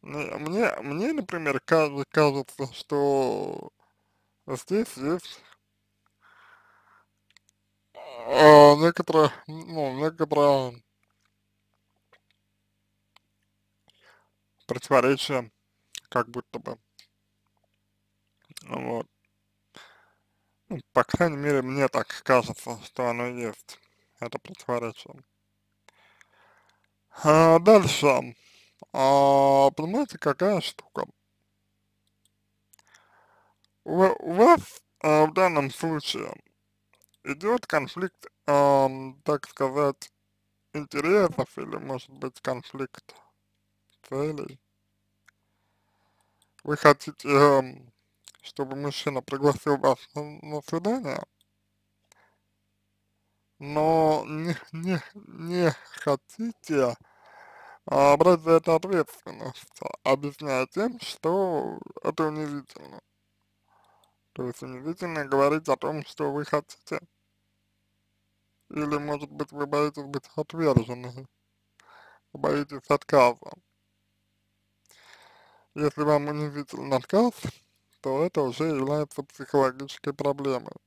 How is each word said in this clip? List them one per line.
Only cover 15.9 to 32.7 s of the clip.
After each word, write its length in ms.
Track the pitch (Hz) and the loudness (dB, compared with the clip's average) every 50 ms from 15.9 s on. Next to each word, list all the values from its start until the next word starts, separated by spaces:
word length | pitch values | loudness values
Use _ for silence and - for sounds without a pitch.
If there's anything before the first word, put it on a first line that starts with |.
| _ - _ _ | _ -20 _ _
как 220 | - 123 117 120 | -4 -4 -4 -2
будто 300 | 120 123 - _ - 117 | -6 -14 -14 _ -14 -14
бы. 200 | 110 - 120 - _ _ _ _ - _ _ _ _ _ _ _ _ _ _ _ _ _ _ _ _ _ _ _ _ _ _ _ _ _ _ _ _ _ _ - - | -12 -12 -16 -16 _ _ _ _ -20 _ _ _ _ _ _ _ _ _ _ _ _ _ _ _ _ _ _ _ _ _ _ _ _ _ _ _ _ _ _ -20 -16
Вот. 420 | - - - 131 - 120 117 - _ _ _ _ _ _ _ _ _ _ _ _ _ _ - - - _ _ _ _ _ _ _ _ _ _ _ _ _ _ _ _ | -14 -12 -10 -8 -8 -6 -8 -8 _ _ _ _ _ _ _ _ _ _ _ _ _ _ -20 -20 -20 _ _ _ _ _ _ _ _ _ _ _ _ _ _ _ _
Ну, 100 | 214 139 - _ _ | -14 -14 -14 _ _
по 100 | 127 123 | -8 -8
крайней 320 | - - - 175 170 151 | -6 -4 -4 -4 -4 -4
мере, 260 | 139 143 147 147 135 | -6 -4 -4 -4 -4
мне 280 | 127 127 131 139 139 131 | -4 -6 -4 -4 -4 -2
так 180 | - 127 - _ - - - | -2 -6 -8 _ -14 -16 -4
кажется, 560 | - 131 123 117 - 113 - - 123 117 113 120 | 0 0 0 0 -2 -12 -14 -12 -14 -14 -14 -16
что 240 | - _ - 127 120 | -18 _ -8 -6 -6
оно 180 | 120 120 120 123 | -6 -6 -8 -10
есть, 500 | 123 123 120 113 107 - - - - _ _ _ _ _ _ _ _ _ | -8 -8 -10 -10 -10 -12 -20 -20 -20 _ _ _ _ _ _ _ _ _
это 180 | - 120 - - | -16 -14 -14 -14
противоречие. 840 | _ - 190 - - - 123 120 117 117 - - - - - 139 _ _ _ _ _ _ _ _ _ _ _ _ _ _ _ _ _ _ _ _ _ _ _ _ _ _ _ _ _ _ _ _ _ _ _ _ _ _ _ - | _ -16 -20 -18 -8 -6 -6 -6 -6 -8 -12 -14 -20 -20 -20 -20 _ _ _ _ _ _ _ _ _ _ _ _ _ _ _ _ _ _ _ _ _ _ _ _ _ _ _ _ _ _ _ _ _ _ _ _ _ _ _ -2
А, 380 | - 156 151 156 165 165 165 165 | 2 4 6 6 8 8 6 6
дальше. 720 | 170 190 220 208 180 143 - - - 147 135 127 127 123 117 _ _ _ _ _ _ _ _ _ - _ | 8 8 8 8 6 4 -2 2 2 2 2 2 -2 -6 -14 _ _ _ _ _ _ _ _ _ -20 _
А, 760 | _ 135 135 135 139 139 139 139 139 139 139 139 139 139 135 139 | _ 0 2 4 6 6 6 6 4 4 4 6 6 6 6 4
понимаете, 460 | 135 - 151 165 196 262 294 - - 165 | 2 0 -6 -4 -2 -2 -4 -4 -6 -6
какая 440 | - 151 143 _ 180 196 208 175 | -4 -4 -2 _ 0 0 0 0
штука? 440 | - - - - - _ _ - - - _ _ _ _ _ _ _ _ _ _ _ _ _ _ _ _ _ _ _ _ _ _ _ _ _ _ _ _ _ _ _ _ | -2 -6 -12 -14 -20 _ _ -8 -8 -8 _ _ _ _ _ _ _ _ _ _ _ _ _ _ _ _ _ _ _ _ _ _ _ _ _ _ _ _ _ _ _ _